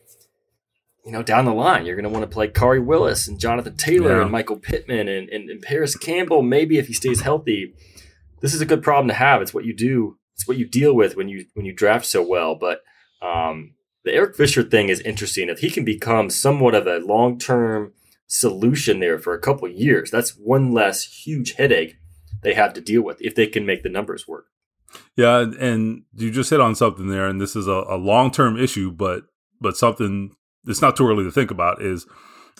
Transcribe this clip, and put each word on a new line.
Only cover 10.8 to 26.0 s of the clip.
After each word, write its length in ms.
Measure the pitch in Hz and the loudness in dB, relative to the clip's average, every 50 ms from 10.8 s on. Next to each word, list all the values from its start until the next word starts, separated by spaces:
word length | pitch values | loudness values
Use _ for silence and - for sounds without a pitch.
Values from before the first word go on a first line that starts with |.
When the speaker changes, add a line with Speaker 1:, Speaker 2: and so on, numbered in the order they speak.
| 143 147 135 | 4 6 6
Speaker 1:
with 220 | 117 101 92 - | 6 4 2 2
when 120 | 98 95 98 | -4 -8 -8
you, 160 | 98 95 92 _ - | -8 -14 -16 _ -10
when 100 | 107 98 | -10 -10
you 80 | 95 92 | -8 -4
draft 320 | - 104 101 110 120 117 | 2 2 4 4 2 0
so 160 | - - 95 | -2 0 0
well. 320 | 85 87 92 87 82 80 78 | 0 0 0 0 0 -2 -2
But, 260 | 78 90 90 82 - _ _ _ _ _ _ _ - | -2 -2 -4 -4 -4 _ _ _ _ _ _ _ -10
um, 520 | 90 90 85 82 80 80 78 80 76 76 _ _ _ _ _ _ - | -8 -4 -2 -2 -2 -2 -4 -6 -12 -18 _ _ _ _ _ _ -4
the 100 | 90 87 | 0 2
Eric 220 | 151 202 196 - | 2 2 2 2
Fisher 260 | - - - - 127 | 2 2 2 4 2
thing 280 | 113 - 113 107 101 98 | 0 2 2 2 4 2
is 100 | 92 90 | 0 -2
interesting. 480 | - 113 104 104 104 95 - 101 90 87 | -2 -6 -6 -6 -6 -8 -6 -6 -4 -6
If 100 | 85 - | -6 -4
he 120 | - - | -4 -4
can 120 | - - 123 | -4 -2 -2
become 460 | 110 104 101 - 113 113 113 101 92 | -4 -4 -4 0 0 2 2 2 0
somewhat 460 | - - - 139 143 143 131 120 110 | -2 0 2 2 2 4 4 4 4
of 100 | 104 - | 4 2
a 140 | 92 87 85 | 2 -2 -2
long-term 960 | 85 98 104 113 123 123 123 120 - - 127 120 117 113 110 107 104 101 _ _ _ _ _ _ _ | 0 0 2 4 4 2 2 -2 -2 -2 0 0 0 0 -2 -4 -6 -8 _ _ _ _ _ _ _
solution 720 | - - - - 110 92 95 110 123 147 135 - - 104 95 | -8 -4 0 0 0 0 2 2 2 2 2 2 0 0 2
there 180 | 90 85 80 | 2 0 -2
for 160 | 78 - 87 87 | -2 -2 -6 -6
a 60 | - | -2
couple 280 | - - - - 92 | 0 -2 -2 -2 -4
of 60 | 90 87 | -10 -6
years, 380 | 95 120 143 113 87 - - | -2 2 2 2 2 2 -2
that's 200 | - 117 117 - - | -2 -2 -2 -4 -6
one 340 | - 104 110 131 135 135 127 | -6 -2 2 2 2 2 2
less 320 | 117 113 104 98 98 - - - - - - | 2 2 2 2 0 -2 -8 -10 -14 -16 -12
huge 280 | 151 156 139 117 - - | -8 -8 -6 -6 -6 -2
headache 420 | - - 127 110 - 82 82 - _ _ - - _ _ - - 101 - | 0 2 2 2 2 0 -4 -8 _ _ -20 -20 _ _ -16 -12 -6 -2
they 100 | 104 95 | -2 0
have 200 | 110 104 98 - | 2 0 0 -2
to 80 | 87 | -6
deal 200 | 80 104 107 120 | -6 0 0 0
with 160 | 107 95 - - | 0 -2 -6 -8
if 120 | - 110 - | -8 -4 0
they 140 | 117 110 | 0 0
can 180 | 104 - 110 104 | 0 0 -4 -2
make 160 | 98 92 92 | -2 -4 -4
the 80 | - 92 | -4 -6
numbers 380 | 90 98 104 - - - - | -6 -6 -6 -6 -8 -12 -12
work. 180 | - - 71 - _ _ _ _ _ _ _ _ _ - - - _ - | -16 -16 -18 -18 _ _ _ _ _ _ _ _ _ -20 -20 -20 _ 0
Speaker 2:
Yeah, 360 | - 120 117 120 123 120 113 123 - | 4 4 6 6 4 4 0 -2 -4
and 440 | 131 123 113 110 110 110 113 - | -2 -2 0 0 -2 -2 -4 -8